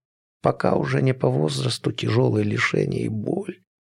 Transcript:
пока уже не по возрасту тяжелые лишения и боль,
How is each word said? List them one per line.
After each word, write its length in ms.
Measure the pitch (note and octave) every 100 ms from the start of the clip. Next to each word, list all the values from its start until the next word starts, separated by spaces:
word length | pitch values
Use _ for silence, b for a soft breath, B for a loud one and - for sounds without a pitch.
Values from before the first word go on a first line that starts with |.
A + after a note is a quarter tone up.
| _ _ _ _
пока 340 | - - - -
уже 280 | C#3 C3+
не 100 | C3+
по 160 | C3 C3
возрасту 640 | C3 D3+ C3+ C3 - C#3
тяжелые 520 | A#2 A#2 A2+ B2+ A2
лишения 600 | G#2 A2+ - - G1+ - A2+
и 40 |
боль, 540 | A2 - G3 G#3 - _ _ _